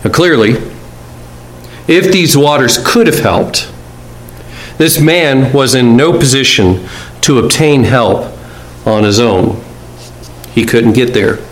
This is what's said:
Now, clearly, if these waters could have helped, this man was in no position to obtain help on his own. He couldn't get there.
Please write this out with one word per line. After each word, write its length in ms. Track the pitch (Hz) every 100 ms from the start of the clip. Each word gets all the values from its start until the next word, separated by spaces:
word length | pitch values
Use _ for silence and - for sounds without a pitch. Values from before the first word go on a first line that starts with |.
Now, 80 | -
clearly, 460 | - 175 143 107 110 - - - - - - - - - - - - -
if 240 | 170 185
these 260 | 185 160 143
waters 420 | 147 147 123 117
could 240 | - 240 117
have 120 | -
helped, 480 | 110 - - - - - - - - - - - - - - -
this 220 | 156 147
man 520 | 151 170 156 135 127
was 220 | 139 131 131
in 220 | 120 117
no 160 | 156
position 760 | 175 143 135 131 - 95 92 - - - -
to 180 | - 135
obtain 440 | 117 - 156 143
help 440 | 110 123 107 101 - - - - - - -
on 180 | 107
his 160 | 107 104
own. 420 | 120 95 113 98 - - - - - - - - -
He 120 | - 117
couldn't 280 | 117 113
get 200 | 113 120
there. 260 | - 95 104 -